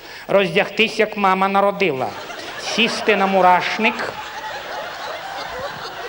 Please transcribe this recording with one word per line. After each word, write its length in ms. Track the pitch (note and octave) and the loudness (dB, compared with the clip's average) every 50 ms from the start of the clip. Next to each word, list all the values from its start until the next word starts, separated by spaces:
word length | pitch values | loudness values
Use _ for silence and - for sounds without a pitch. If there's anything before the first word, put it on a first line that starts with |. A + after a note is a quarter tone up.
| - - - - - - | -16 -16 -16 -12 -4 0
роздягтись, 720 | - G3 G3+ F3+ D#3+ G3 F#3 - - - A3 A3 - - | 2 2 2 4 2 2 0 2 2 2 2 2 2 2
як 180 | A3 G#3 - | 0 0 0
мама 320 | G#3 G3+ F#3+ F#3+ F#3+ F#3+ G3 | 2 4 4 4 4 2 2
народила, 600 | G3 G3 G3 G3+ G3 F3+ G3 F3+ C#3+ C3 B2+ G#2+ - - - - - - - - - - - | 4 4 4 4 2 2 0 0 0 0 -2 -4 -4 -6 -10 -10 -10 -10 -10 -10 -10 -8 -6
сісти 540 | - - - A3+ A3 - - - - G#3+ | -4 0 0 0 0 0 0 2 2 2
на 100 | G3 G3 | 4 4
мурашник 840 | F#3+ G3 F#3+ F3+ F3+ F3+ F3 D#3+ - - - G#3+ A3+ A#3 - - - - - - - - - - - - - - - - - - - - - - - - - - - - - - - - B4+ C5 C#5+ - - - - - - F5 | 2 4 6 8 8 8 6 4 0 0 0 0 0 0 0 -4 -6 -6 -8 -10 -10 -10 -10 -8 -8 -8 -8 -8 -8 -8 -8 -8 -8 -10 -10 -8 -8 -8 -8 -10 -10 -10 -8 -8 -8 -8 -8 -8 -8 -8 -8 -10 -10 -10 -10 -10